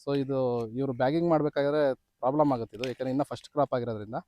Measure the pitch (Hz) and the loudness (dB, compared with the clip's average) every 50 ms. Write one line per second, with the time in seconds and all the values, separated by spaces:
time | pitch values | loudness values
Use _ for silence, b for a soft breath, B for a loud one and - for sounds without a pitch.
0 | - 143 139 143 139 131 139 131 131 123 120 120 117 110 110 123 139 139 127 120 | -4 -2 0 0 0 0 0 0 0 2 0 0 -2 -4 -4 -4 -2 -2 0 0
1 | - 143 151 170 170 170 165 151 147 147 - 143 139 143 147 151 147 139 131 - | 2 2 2 2 2 4 4 2 2 0 0 0 0 2 2 4 4 2 2 0
2 | _ _ _ _ - 127 139 156 151 147 135 117 113 - - 104 123 131 120 - | _ _ _ _ 0 2 4 4 4 2 2 0 -2 -6 -8 -8 -6 -6 -6 -4
3 | 131 131 127 139 156 - - - - - - 151 139 123 139 127 120 117 113 107 | -4 -2 0 -2 -2 -2 -6 -12 -12 -6 -2 0 0 0 0 -2 -2 -4 -6 -6
4 | 104 104 117 151 - | -8 -8 -10 -10 -10